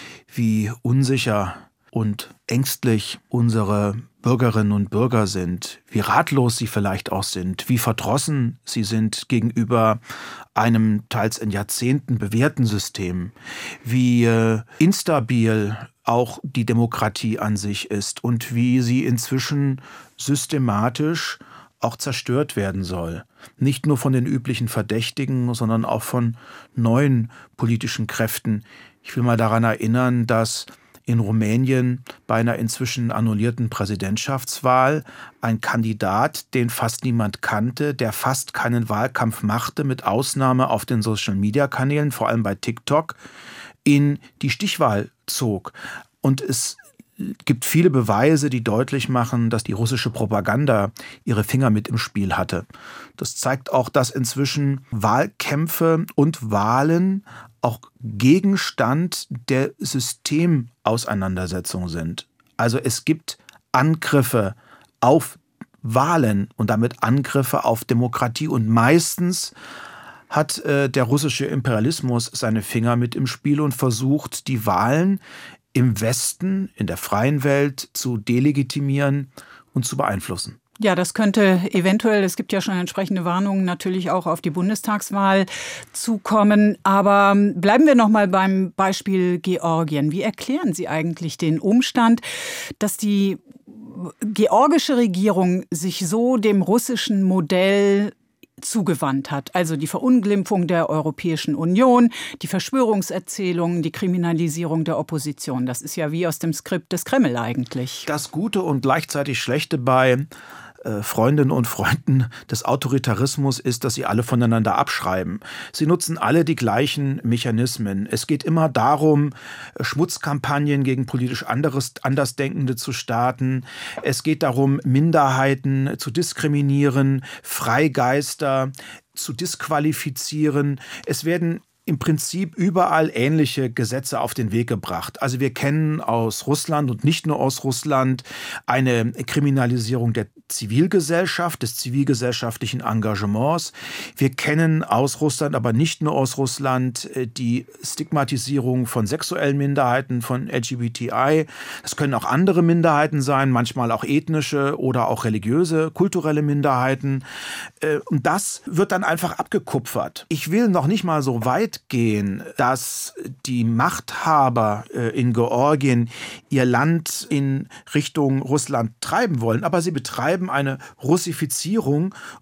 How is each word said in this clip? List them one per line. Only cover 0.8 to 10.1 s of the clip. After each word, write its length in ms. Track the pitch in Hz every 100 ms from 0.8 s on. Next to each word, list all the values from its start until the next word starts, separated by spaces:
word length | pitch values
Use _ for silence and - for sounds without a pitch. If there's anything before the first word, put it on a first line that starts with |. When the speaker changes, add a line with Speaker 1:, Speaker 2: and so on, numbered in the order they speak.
Speaker 1:
unsicher 720 | 120 131 131 135 120 104 92 - - _ _
und 460 | 117 107 104 - - -
ängstlich 720 | 123 131 - 127 110 - - _
unsere 680 | 123 117 110 101 104 104 110 - _
Bürgerinnen 520 | 120 120 120 110 104
und 160 | 104 98
Bürger 380 | 101 120 117 98
sind, 520 | 95 87 90 - - _
wie 140 | 107
ratlos 560 | 104 143 165 139 123 -
sie 100 | 113
vielleicht 420 | 107 101 92 -
auch 120 | 95
sind, 460 | - 92 92 90 -
wie 80 | 120
verdrossen 840 | 120 110 92 135 - 143 117 - -
sie 180 | 117
sind 460 | 101 110 110 - -
gegenüber 720 | 117 113 120 110 117 110 113 -